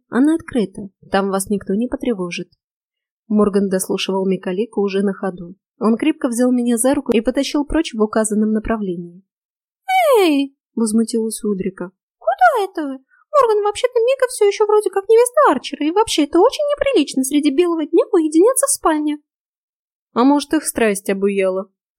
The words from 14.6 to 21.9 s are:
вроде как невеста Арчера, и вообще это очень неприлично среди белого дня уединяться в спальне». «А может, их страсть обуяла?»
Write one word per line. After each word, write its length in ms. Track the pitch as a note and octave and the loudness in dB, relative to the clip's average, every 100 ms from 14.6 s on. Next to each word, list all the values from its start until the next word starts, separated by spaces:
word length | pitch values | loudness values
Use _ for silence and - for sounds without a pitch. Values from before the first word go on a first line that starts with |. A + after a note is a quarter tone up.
| G#4+ | 2
вроде 240 | G#4+ G4+ | 2 0
как 180 | G4 G4 | -4 4
невеста 320 | A4+ A#4+ D5 A#4 | 4 4 4 4
Арчера, 360 | C#4+ - C#4 D4+ | 2 -4 -6 -2
и 60 | |
вообще 340 | F#4+ A4+ - C#4+ | 0 0 0 2
это 140 | E4+ | 4
очень 260 | A#4+ C#5+ C#5+ C#5+ | 4 2 -2 -2
неприлично 480 | C#5+ G#4+ C4+ C4 | 0 0 0 -2
среди 320 | C4 D4 D#4 C#4 | -2 0 2 2
белого 300 | F4 E4 D4+ | 0 -2 0
дня 180 | F4+ C#5 | 0 2
уединяться 560 | F4+ D#4 D#4+ G#4+ C5 C#5 | 0 2 4 4 2 -2
в 40 | |
спальне». 480 | - F4 D4+ D4+ D4 _ _ _ _ _ _ _ _ _ | -2 0 0 -2 -6 _ _ _ _ _ _ _ _ _
«А 120 | A3 C4+ | 2 4
может, 280 | C#4+ C#4+ | 4 0
их 120 | D#4 - | -2 -2
страсть 440 | - A3 G3 - | 0 0 0 -2
обуяла?» 600 | G3 G3+ G3 F#3+ F#3 F#3+ _ _ | -2 0 0 0 -2 -8 _ _